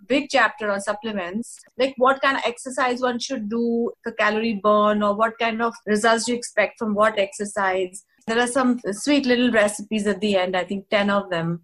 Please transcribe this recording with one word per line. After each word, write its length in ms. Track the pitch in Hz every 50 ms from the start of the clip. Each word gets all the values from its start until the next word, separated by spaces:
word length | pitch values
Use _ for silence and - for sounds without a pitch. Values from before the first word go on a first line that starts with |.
| 202
big 220 | - 247 294 285 -
chapter 400 | - 254 226 214 - - 220 208
on 100 | 196 202
supplements, 800 | 202 - 202 202 - 226 208 202 180 170 185 220 233 - - - - _ _
like 180 | - 254 269 269
what 260 | - 254 254 269 269 294
kind 140 | 269 269
of 60 | - -
exercise 540 | 233 240 - - 262 254 294 269 254 247 247
one 180 | 254 247 240 240
should 300 | 233 - 269 262 208 202
do, 440 | 226 233 233 233 233 233 233 240 - _ _
the 80 | 233 226
calorie 480 | - 214 208 214 214 226 233 226 196 190
burn, 400 | 208 208 208 208 208 214 208 208
or 120 | 208 202
what 240 | 202 220 226 220 -
kind 220 | 233 226 220 220
of 140 | 233 233 226 - -
results 420 | 190 208 208 220 226 226 233 220 240
you 60 | 247
expect 440 | 240 240 - - - 202 202 - -
from 160 | 240 214 208
what 240 | 202 214 220 220 214
exercise. 840 | 196 196 - - 208 202 - 208 196 190 185 190 190 180 185 - - _ _ _ _
There 120 | - 226 233
are 80 | 240
some 320 | 240 247 277 262 247 247 240 - - 202
sweet 340 | 202 - 269 294 285 262
little 240 | 247 247 240 247 247
recipes 560 | 214 220 208 208 208 - 208 - 220 220 202
at 140 | 208 202 190
the 160 | 208 214 202
end, 200 | 190 180 180 185
I 80 | 185 175
think 240 | 175 202 196 196 _
ten 200 | - 208 202 202
of 200 | 202 202 196 190
them, 320 | 180 165 165 165 170 175